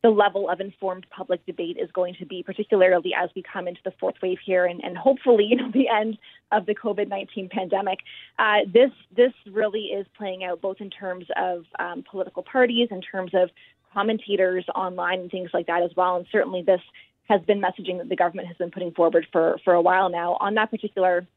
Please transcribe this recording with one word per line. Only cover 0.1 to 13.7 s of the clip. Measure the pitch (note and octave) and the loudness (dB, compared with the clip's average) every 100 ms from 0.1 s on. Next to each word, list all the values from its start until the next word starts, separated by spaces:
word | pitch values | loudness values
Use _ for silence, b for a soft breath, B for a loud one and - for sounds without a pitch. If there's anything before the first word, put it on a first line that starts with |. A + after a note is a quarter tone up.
| G#3 G3+ G3 F3+ | 6 4 2 -4
of | F3 | -4
informed | G3 _ F#3+ F#3 F3+ | -6 _ -8 -8 -12
public | - F#3+ F3 - | -16 -6 -6 -6
debate | E3+ E3+ F3 | -8 -8 -6
is | F3 | -6
going | - F3+ F#3 | -4 -6 -6
to | E3+ | -14
be, | F#3 | -12
particularly | F3 F#3+ G#3+ G3+ F#3 F3+ F3+ - | -12 -10 0 4 6 4 0 -4
as | F3 - | -4 -8
we | |
come | F3 G3 F3+ | -12 -10 -10
into | F3+ F#3 | -10 -14
the | _ | _
fourth | F#3 - | -6 -4
wave | F#3 F3+ - | -6 -6 0
here | F#3 F3+ | 0 0
and, | F3 | -2
and | - F3 | -10 0
hopefully, | C4+ C4 C4 A3+ G#3 | 2 2 4 6 6
you | B3+ | 2
know, | B3+ | 2
the | A3+ B3+ | 2 4
end | A3 A3 G#3+ B B _ | 2 0 -6 B B _
of | G#3+ F#3 | -2 -2
the | G#3 | -4
covid | A#3 G3+ G3+ | -4 -2 -4
nineteen | G3 G3+ - F#3 | -6 -8 -12 -8
pandemic. | G3 F3+ F#3+ G3+ G3 - B B - | -8 -2 -2 -2 -6 -10 B B 0
Uh, | A3 G#3 G3 | 4 4 4
this, | G3+ C4 - - F#3 | 6 6 2 -8 2
this | B3+ - G#3 | 2 2 -8
really | G3 G#3+ G#3 G#3 | -2 -2 -4 -6
is | G3+ F#3+ _ | -8 -8 _
playing | G#3 F#3 | -10 -8
out | F#3 F3+ | -8 -6
both | G3 F#3+ | -6 -8
in | G3 | -14
terms | - G3 F#3 F3 - | -12 -10 -10 -8 -4
of, | F#3 F3 E3+ - | -4 -6 -8 -10
um, | F3 F3 - | -8 -10 -12
political | G3 F#3 - | -10 -8 -10
parties, | - C4 B3 A#3 A#3+ | -4 2 2 2 0
in | F#3 | -2
terms | - F#3+ F3+ | -8 -8 -2
of | F#3 F3+ _ b | 0 0 _ b